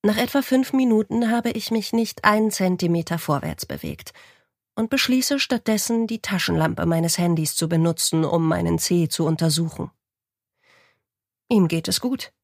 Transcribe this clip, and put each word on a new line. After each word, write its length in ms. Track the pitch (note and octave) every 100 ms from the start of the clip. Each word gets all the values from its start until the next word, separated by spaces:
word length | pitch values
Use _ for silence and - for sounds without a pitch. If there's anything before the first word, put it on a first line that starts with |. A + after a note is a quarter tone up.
Nach 120 | G#3 G#3+
etwa 260 | B3 C#4
fünf 300 | C4 C4 B3+
Minuten 600 | C4+ B3+ G#3+ G#3 A3+ A#3
habe 180 | A#3 A#3
ich 220 | A3+ -
mich 200 | A3+ G#3
nicht 320 | A#3 A3+ -
einen 280 | - G#3+ A3
Zentimeter 680 | - F#3 F3+ F3 E3+ E3 E3
vorwärts 480 | - C#3+ - - -
bewegt 460 | C#2+ D#2 D2 - - - _ _ _ _ -
und 140 | A3+
beschließe 500 | C4+ - B3+ B3+ C#4+
stattdessen, 680 | - A#3+ - A3 - A#3 A3+
die 140 | A3+
Taschenlampe 640 | - F#3+ E3+ E3 D#3+ E3 E3+
meines 320 | E3 E3 -
Handys 380 | F3 E3 D#3 -
zu 120 | D#3+
benutzen, 560 | E3 E3 E3 - D#3+
um 220 | D#3+ E3+ E3
meinen 320 | E3+ E3+ E3+
Zeh 300 | - F3 D#3+
zu 160 | -
untersuchen. 680 | D#3+ D#3+ E3 D#3 E3 - - _ _ _ _ _ _ _ _ _ _ _ _ _ _ _ _
Ihm 180 | A3+ E3+
geht 220 | E3 -
es 120 | -
gut. 320 | B3+ C4 - _